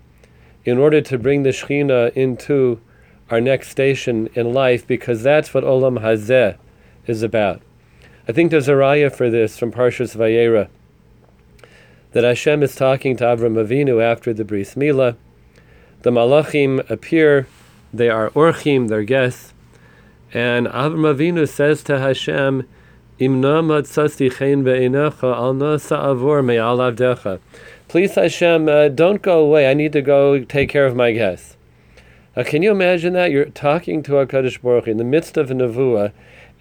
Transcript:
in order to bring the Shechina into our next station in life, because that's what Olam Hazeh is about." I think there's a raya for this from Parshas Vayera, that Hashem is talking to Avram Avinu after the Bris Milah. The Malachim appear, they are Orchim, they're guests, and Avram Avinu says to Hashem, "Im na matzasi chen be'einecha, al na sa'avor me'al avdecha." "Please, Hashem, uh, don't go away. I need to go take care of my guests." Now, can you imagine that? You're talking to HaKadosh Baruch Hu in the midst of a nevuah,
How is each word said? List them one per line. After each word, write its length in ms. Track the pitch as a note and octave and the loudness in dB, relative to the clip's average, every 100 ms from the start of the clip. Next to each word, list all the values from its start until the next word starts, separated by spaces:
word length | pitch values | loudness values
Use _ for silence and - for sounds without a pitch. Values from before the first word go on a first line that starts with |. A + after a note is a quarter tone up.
| _ _ _ _ - _ | _ _ _ _ -20 _
in 140 | B2 B2 | -2 2
order 220 | D3+ D3+ | 4 2
to 180 | - C3 | 0 -2
bring 240 | B2 C#3+ | 0 0
the 80 | C3+ | 0
Shechina 640 | - - C#3+ C#3 B2 A#2+ | -4 -4 -2 0 0 0
into 640 | C3 C3 A#2+ - C#3+ B2+ A2+ _ _ _ _ - | 0 -2 -4 -2 0 0 -2 _ _ _ _ -4
our 120 | A#2 | -2
next 300 | B2 C3 - | 0 -2 -4
station 600 | - C3+ C3 B2+ A2+ A2+ A#2+ | -2 0 0 -2 -4 -4 -4
in 180 | A#2 | -2
life, 320 | C3 C3 A#2+ - | 0 2 0 -2
because 380 | B2 - A2+ | -4 -4 -2
that's 280 | B2+ D3+ D3 | 0 0 0
what 120 | C3+ | -2
Olam 360 | C3+ C3 C3 A#2+ | 0 2 0 0
Hazeh 540 | A2 A2 G#2 B2+ G#2 - _ _ _ _ - | 0 -2 2 2 2 -2 _ _ _ _ -8
is 160 | A2 | -4
about." 360 | A2 A2 G2 F2 _ _ _ _ - - - | -2 0 -2 -4 _ _ _ _ -20 -14 -4
I 20 | |
think 220 | A#2+ E3+ | 0 2
there's 160 | D#3 C3+ | 2 2
a 60 | |
raya 360 | C#3 C3+ D3 C#3+ | 2 2 2 0
for 180 | - B2 | 0 0
this 300 | A#2 G#2+ - | 0 0 -2
from 140 | A#2 | -6
Parshas 440 | A#2 B2 - A#2 G#2+ | -2 -2 -2 -6 -2
Vayera, 520 | A2+ A#2 A#2 A2 F#2+ _ _ _ _ _ _ _ _ _ - - - _ _ | 0 2 2 2 0 _ _ _ _ _ _ _ _ _ -20 -20 -20 _ _
that 100 | B2 | 0
Hashem 400 | A#2+ A#2+ D3+ D3+ | 0 0 0 0
is 140 | C3+ - | 0 0
talking 400 | C3 C3+ C3+ A#2 | 0 0 -2 -2
to 80 | |
Avram 320 | A#2+ A#2+ A#2 A2+ | 0 0 0 0
Avinu 440 | G#2+ C3+ C#3 A2+ | -2 0 0 2
after 320 | A#2 A#2 B2 | 0 -2 -4
the 120 | G#2+ | -6
Bris 320 | G#2 G2+ G2 C3 | -6 -6 -6 -4
Milah. 400 | D3 C3 B2 A#2 _ _ _ _ _ - - - | -2 0 0 -2 _ _ _ _ _ -20 -20 -6
The 100 | - | -2
Malachim 760 | A#2+ A#2+ D3 D3 D3+ C#3 C3 - | 2 4 2 2 0 0 -2 -4
appear, 600 | A2 - E3 D3+ C#3+ C3 - - - - | -8 -2 2 4 2 0 -12 -20 -20 -12
they 140 | A2 A#2+ | -2 0
are 220 | A2 A2 | 0 0
Orchim, 580 | D3 E3 D#3+ D3+ C3+ A#2 | 2 2 2 0 0 0
they're 140 | G#2+ | -2
guests, 500 | G#2 C3 B2 - - _ _ - - _ - _ - | -2 0 -2 -4 -16 _ _ -20 -20 _ -20 _ -10
and 340 | A#2 B2 A#2+ A#2+ | -4 -2 -2 -2
Avram 460 | A#2 D3 D#3+ D#3 | -4 -4 0 0
Avinu 320 | C#3 E3+ E3+ D3+ | 0 -2 -2 -2
says 360 | - C#3+ D3 | 0 0 0
to 160 | - C#3 | -2 -2
Hashem, 680 | C3+ B2+ - D3+ C3+ C3+ B2+ - - - _ - | -2 -2 -4 -2 -2 -2 -6 -16 -20 -20 _ -4
"Im 220 | C3 C3 | 0 2
na 180 | C3+ D#3 | 2 2
matzasi 760 | D#3+ D3+ - - D3+ - C3 | 2 0 -2 -2 -2 0 -2
chen 300 | - C#3 C#3+ | -2 -2 0
be'einecha, 600 | C3 B2+ B2+ C#3 D3+ - | 0 2 0 0 -2 -2
al 280 | B2+ A#2 B2+ | -4 -2 -2
na 240 | C3+ D3 D3+ | -2 -2 -2
sa'avor 680 | - D3 C#3 B2+ C3+ D3 | -2 -2 -2 0 0 2
me'al 360 | B2+ A#2 A2+ B2 | 2 2 2 0
avdecha." 600 | B2+ A2+ B2+ B2 G2+ F2+ _ - - - - | 0 0 0 -2 -6 -10 _ -20 -20 -20 -4
"Please, 260 | E3+ F#3+ | 0 0
Hashem, 520 | G3 F3 - E3+ E3 D#3 | 2 0 0 2 2 2
uh, 220 | D3 D3+ | 4 4
don't 320 | C3+ F3 G#3 | 4 2 2
go 200 | G3 E3 | 2 2
away. 280 | D3 D#3 C3+ | 4 4 4
I 60 | |
need 180 | C#3+ D3+ | 2 0
to 80 | D3+ | -2
go 380 | C#3+ C#3 C#3 C#3 | 2 2 4 2
take 320 | A#2 C#3+ C3+ | -2 -2 -2
care 160 | D3 C3+ | 0 0
of 100 | B2 | 2
my 160 | A#2+ | 0
guests." 460 | A2+ G2+ F2 - - _ _ _ - - - _ | 0 -2 -4 -12 -20 _ _ _ -20 -20 -20 _
Now, 100 | - | -8
can 180 | B2 D3+ | -4 0
you 80 | G#3 | 0
imagine 420 | G3 F3+ F3+ F3 | 2 2 0 0
that? 180 | F3+ F3+ | 0 0
You're 140 | C#3 | 0
talking 580 | C#3+ - C#3+ E3 F3 D#3+ | -2 -2 -2 -2 -2 -6
to 80 | C#3 | -2
HaKadosh 500 | C#3+ C3+ C3+ C3 G#2+ | -2 0 -2 -2 -4
Baruch 240 | B2 A#2+ A#2 | 0 0 0
Hu 60 | |
in 40 | A2 | -4
the 80 | |
midst 320 | A#2+ D#3 E3 D#3+ | 0 -2 -2 -4
of 140 | C3 | -2
a 40 | |
nevuah, 580 | C3 B2 A#2 C3 G#2+ G#2 - - - - - | -2 -2 0 0 0 -2 -6 -20 -20 -20 -6